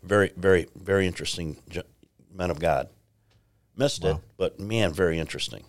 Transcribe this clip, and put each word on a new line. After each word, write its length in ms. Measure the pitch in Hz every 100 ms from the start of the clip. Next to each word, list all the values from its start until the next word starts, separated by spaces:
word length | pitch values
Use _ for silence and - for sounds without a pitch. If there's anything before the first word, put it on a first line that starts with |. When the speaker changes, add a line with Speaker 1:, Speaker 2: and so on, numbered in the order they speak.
Speaker 1:
Very, 300 | 87 104 95 -
very, 320 | 95 92 78 -
very 300 | 92 98 92
interesting 520 | - 73 - 82 71 -
jo-, 140 | 87 - _ _ _ _
men 160 | 92 90
of 100 | 80
God. 300 | 82 69 - _ _ _ _ _ _ _ _ -
Missed 280 | 139 -
it, 100 | 92
Speaker 2:
Wow. 80 | 78 - -
Speaker 1:
but, 220 | 90 -
man, 340 | 98 113 98
very 260 | 80 90 82
interesting. 440 | 80 - - 50